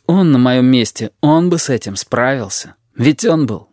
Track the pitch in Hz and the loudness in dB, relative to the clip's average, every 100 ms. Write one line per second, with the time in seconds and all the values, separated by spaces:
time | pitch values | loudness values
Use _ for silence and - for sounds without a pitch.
0 | - 180 175 131 127 127 127 127 113 - | -2 2 4 4 2 2 4 2 0 -6
1 | 113 - 147 160 175 170 - 120 - 98 | -12 -2 2 2 2 -2 -2 -4 -6 -10
2 | - 117 123 135 98 - - - _ - | -6 -2 -2 -2 -6 -10 -12 -20 _ -2
3 | 123 147 226 160 131 104 - | 0 0 0 0 -2 -4 -10